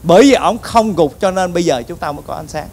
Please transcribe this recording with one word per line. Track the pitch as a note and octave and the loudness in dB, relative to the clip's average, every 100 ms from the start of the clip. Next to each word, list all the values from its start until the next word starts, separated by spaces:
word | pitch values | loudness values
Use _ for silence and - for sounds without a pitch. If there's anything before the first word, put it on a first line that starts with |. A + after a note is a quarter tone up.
Bởi | - F3+ | 4 6
vì | C#4 | 6
ổng | B3 D#3+ A#3 | 4 0 -4
không | - A#3 A3 F3 | -2 0 0 0
gục | D3 - | -2 -2
cho | G3 | -4
nên | F#3 F3+ | -2 -4
bây | F3 E3+ | -2 -2
giờ | C3 A#2+ | -2 -6
chúng | E3+ | -10
ta | D#3+ | -10
mới | D3 - | -10 -12
có | |
ánh | D#3 D#3 | -12 -10
sáng. | D3+ - | -12 -12